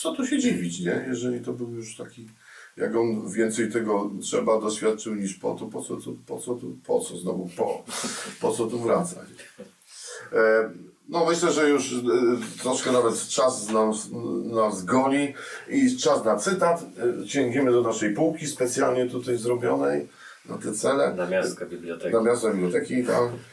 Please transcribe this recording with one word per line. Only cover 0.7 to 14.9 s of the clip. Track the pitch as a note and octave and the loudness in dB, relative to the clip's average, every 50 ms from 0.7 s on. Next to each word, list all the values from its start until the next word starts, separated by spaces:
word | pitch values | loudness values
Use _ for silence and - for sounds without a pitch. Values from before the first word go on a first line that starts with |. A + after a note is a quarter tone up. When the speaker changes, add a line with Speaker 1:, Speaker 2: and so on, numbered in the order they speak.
| - F#3 | -4 -2
Speaker 1:
nie? | F3 F3+ - - - - | -2 0 0 -2 -2 -4
Jeżeli | - A#2 B2 B2 A#2+ A#2+ | -4 -2 -2 -2 -2 -4
to | - B2 | -4 -6
był | B2 B2 A#2+ A#2 A#2 | -6 -6 -6 -8 -8
już | A2+ A2 - - | -10 -10 -12 -12
taki, | - A#2 - - A#2 A2+ A2 - _ - - - - - - - | -14 -14 -16 -16 -20 -20 -20 -20 _ -20 -20 -20 -20 -20 -14 -8
jak | - - A2 A2 | -4 -2 0 2
on | A#2 A#2 A#2 A2 G#2+ G#2 F#2 | 2 2 2 0 -2 -4 -4
więcej | F#2 A2+ A2+ A2 - B2 A2 G#2 | 0 2 2 2 2 0 0 0
tego | A2+ A#2 G#2+ G#2+ G#2 G2+ G#2 G2+ G2 G2 | 0 0 0 2 0 0 0 -2 -6 -8
trzeba | - - - C3+ A2 A2+ A2 A2 | -6 -2 0 0 2 4 2 2
doświadczył | G#2+ G#2+ G#2 - A2 A2 A2 A2 - A2+ G#2+ | 2 -2 -2 0 0 0 0 0 -4 -6 -4
niż | G2+ G2 F#2 - | -4 -4 -4 -4
po, | - - - - | -4 -4 -4 -4
to | - A2+ | -4 -8
po | G#2+ - - | -10 -10 -10
co | - - A#2+ | -8 -8 -8
tu, | - - B2+ B2 - - | -8 -8 -10 -12 -12 -12
po | - A#2 - | -12 -10 -8
co | - B2+ B2 | -6 -6 -6
tu, | - B2+ B2+ B2+ - - | -6 -8 -12 -12 -10 -4
po | - - - | -2 0 0
co | - - - | -2 -4 -8
znowu | F2+ F2+ F#2 F#2 F2+ - - - | -6 -6 -4 -4 -4 -6 -6 -4
po? | - - - - - - - - - - - - - - - - - | -2 -2 -2 -2 -6 -8 -10 -8 -6 -6 -6 -6 -8 -10 -10 -8 -4
Po | - - | -2 -2
co | - A#2+ A2+ | 0 0 -2
tu | A2 B2 A#2+ | -2 -2 -2
wracać? | A#2 A2 G2 F2+ F2 - - - - - - - - - - - - - _ _ _ - - - - - - - - - | 0 2 2 2 2 -2 -6 -10 -14 -18 -20 -20 -20 -20 -20 -20 -20 -20 _ _ _ -20 -20 -18 -16 -16 -14 -14 -8 -2
E, | - A#2 A2 A2 A2 A2 A2 - - - - - - _ _ - | 2 4 6 6 6 4 4 0 -4 -12 -18 -20 -20 _ _ -4
no, | D#3+ E3+ E3 | 0 0 2
myślę, | E3 E3+ E3+ F3 D#3+ | 2 2 2 2 2
że | C#3+ D3+ D3+ C#3+ | 4 4 4 6
już, | C#3+ C3 B2+ B2+ | 4 4 2 0
e, | B2 B2 A#2+ A#2+ A#2 B2 B2 A#2 B2 A2 G#2+ - - - | -2 -2 0 2 4 4 4 4 2 0 -2 -8 -8 -6
troszkę | - B2+ B2+ - - C3 | -2 -2 -2 0 0 2
nawet | B2+ B2 A#2 A2+ G2+ - - - | 4 4 4 4 2 -2 -4 -4
czas | - - - - - - G#2 G#2 | 0 4 4 4 2 0 -4 0
nam, | A2 A2 A2 A2 G#2+ - - - - A#2+ - - - - - | 2 2 4 2 2 -2 -6 -8 -8 -8 -6 -4 -4 -4 -4
nas | A#2 A2+ A2 G#2+ G#2 G2 F#2 F2+ | -2 0 2 2 2 0 -2 0
goni | - | 2